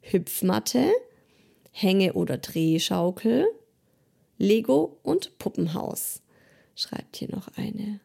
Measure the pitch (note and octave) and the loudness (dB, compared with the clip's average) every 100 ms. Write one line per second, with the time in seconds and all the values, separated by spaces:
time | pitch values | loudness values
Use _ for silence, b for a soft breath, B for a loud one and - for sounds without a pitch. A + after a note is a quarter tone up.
0 | - F#3+ - - F#3 G#3 - B3 C#4+ A#4+ | 0 -2 -2 -2 0 0 0 2 4 2
1 | - b b b b b b - G3 F#3+ | 0 b b b b b b -2 2 4
2 | F#3+ - - B2+ - E3 D#3+ D#3+ - F3+ | 4 2 -2 -2 -4 0 2 2 2 0
3 | F3 F#3 A3 A#3+ G4 A4+ _ _ _ _ | 0 0 0 4 2 0 _ _ _ _
4 | _ _ _ _ G3 A3 A3 C4+ D#4+ - | _ _ _ _ 2 4 4 2 2 -4
5 | - - - _ - - E3+ D#3 - - | -2 -2 -2 _ -6 -2 -2 -2 -6 -6
6 | - - b b b b b - - - | -8 -10 b b b b b -10 -8 -8
7 | - - - G3+ - - F#3+ G#3 G#3 G#3 | -12 -12 -8 -8 -10 -8 -8 -6 -8 -8